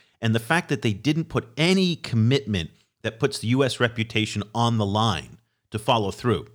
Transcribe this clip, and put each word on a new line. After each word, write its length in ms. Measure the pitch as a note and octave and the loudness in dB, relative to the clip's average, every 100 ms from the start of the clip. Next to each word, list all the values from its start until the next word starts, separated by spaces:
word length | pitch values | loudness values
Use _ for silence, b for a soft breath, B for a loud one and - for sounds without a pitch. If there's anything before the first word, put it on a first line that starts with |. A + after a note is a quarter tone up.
| b b | b b
And 140 | A2+ | 0
the 60 | A2+ | 0
fact 300 | A2+ E3 E3+ | 2 0 0
that 120 | C#3 | -2
they 100 | A#2 | -2
didn't 360 | F#2+ C#3 D#3 D#3+ | -2 -2 -2 -2
put 180 | E3+ - - | -4 -6 -2
any 380 | E3 F#3+ F3+ | 2 2 2
commitment 760 | D#3+ - A2+ A2+ C#3 - G2 D2+ _ b _ | -2 -2 2 4 2 0 -2 -4 _ b _
that 180 | A2 A2+ | -8 -2
puts 180 | C3+ - | -4 -2
the 100 | A2+ | 0
U 140 | C3 | 2
S 160 | - - | 2 2
reputation 640 | A#2 A2+ A2+ A2 G#2+ G#2+ - | 0 0 -2 -2 -2 -4 -4
on 240 | A#2 A#2+ A#2 | 0 2 2
the 80 | G2+ | 0
line 520 | F#2+ A2+ D#2+ B1 - _ _ _ | 2 0 0 -6 -18 _ _ _
to 80 | G#2+ | -6
follow 320 | - A#2+ G2 | 0 0 0
through. 360 | - B2 F#2 - | -2 -2 -2 -4